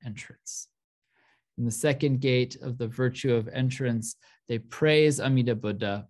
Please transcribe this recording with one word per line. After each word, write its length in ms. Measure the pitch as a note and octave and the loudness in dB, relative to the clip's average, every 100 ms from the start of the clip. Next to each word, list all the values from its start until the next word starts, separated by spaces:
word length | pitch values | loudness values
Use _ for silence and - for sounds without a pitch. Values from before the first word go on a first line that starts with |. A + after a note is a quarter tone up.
| B2+ | -14
entrance. 640 | G#2 - - - - - _ _ _ _ _ _ _ _ - | -14 -16 -18 -16 -16 -16 _ _ _ _ _ _ _ _ -6
In 60 | |
the 80 | A#2+ | -4
second 480 | A2+ D3+ C#3 D3 C3 | 0 0 2 0 2
gate 380 | C3+ B2+ B2 - | 2 2 0 -4
of 160 | C3+ B2 | -10 -6
the 100 | A#2 | -6
virtue 460 | A#2+ B2+ B2+ C3+ | -2 -2 0 0
of 140 | A#2 A2 | 0 0
entrance, 680 | C3 B2+ B2+ B2+ A#2 A2+ - _ _ - | -2 -2 0 -2 -2 -4 -12 _ _ -8
they 100 | A#2 | -8
praise 600 | - - D#3 D3+ D#3 C3+ | -8 0 4 6 6 4
Amida 340 | C3+ C3 A#2+ A2 | 2 2 2 0
Buddha 500 | G#2+ G2+ G#2 G2+ G2 | -2 -2 -2 -4 -6